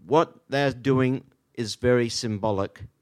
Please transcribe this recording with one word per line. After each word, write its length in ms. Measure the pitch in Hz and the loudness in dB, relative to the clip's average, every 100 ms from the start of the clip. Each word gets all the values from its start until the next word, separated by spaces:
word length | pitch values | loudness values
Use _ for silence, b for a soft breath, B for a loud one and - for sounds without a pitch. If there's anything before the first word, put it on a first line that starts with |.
| 82 | 0
what 360 | 151 165 - _ | 2 2 -4 _
they're 240 | 135 139 | -2 0
doing 520 | 123 131 131 127 131 - _ _ - | 0 0 2 2 -2 -8 _ _ -10
is 180 | 110 | -8
very 340 | - 123 123 117 | -2 2 2 2
symbolic. 760 | - 117 104 110 98 98 - - _ | -4 -4 -2 -2 -2 -4 -8 -20 _